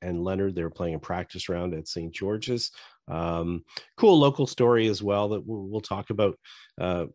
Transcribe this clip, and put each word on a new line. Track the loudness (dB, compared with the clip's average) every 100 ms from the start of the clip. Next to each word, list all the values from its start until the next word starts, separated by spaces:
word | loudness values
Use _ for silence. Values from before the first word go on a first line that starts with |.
and | -8 -4
Leonard. | -2 -2 -2
They | -2
were | -6
playing | -4 -6 -4
a | -6
practice | -6 -8 -10 -6
round | -4 -4
at | -6 -8
Saint | -10 -10
George's. | -6 -4 -4 -4 -4 -6 -10 -20 _ -10
Um, | -6 -4 -2 -4 -6 -8 -18 -18 4
cool | 8 8
local | 8 4 -2
story | 2 4 6 4
as | 0
well | 0 0 0
that | -2 -6
we'll, | -10 -8
we'll | -8
talk | -6 -6 -4
about. | 0 0 0 -12 -20 -18 -6
Uh, | -4 -2 -4